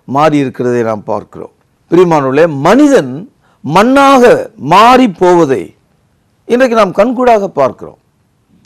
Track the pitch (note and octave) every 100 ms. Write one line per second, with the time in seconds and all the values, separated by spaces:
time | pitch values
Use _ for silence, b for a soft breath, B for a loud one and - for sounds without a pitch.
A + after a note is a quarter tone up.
0 | - C3+ D#3 D3 C3 - B2 A#2+ A2+ G#2+
1 | G#2+ G#2 F2+ E2+ - _ _ _ - E3+
2 | F3+ D#3 C3+ C#3 E3+ C#3 D#3+ B3 D4 B3
3 | C3 C3+ A#3 _ _ _ - F3+ A#3 C#4
4 | C#4 C4+ A#3+ C#3 - - C3 F#3 A#3 B3+
5 | B3 D#3+ F3+ F3 D3+ A#2 D#2+ _ _ _
6 | _ _ _ _ - A#3+ C4 A#3 G3 F3
7 | A#3 A#3+ B3 A3 G3 - C3 - D#2 -
8 | _ _ _ _ _ _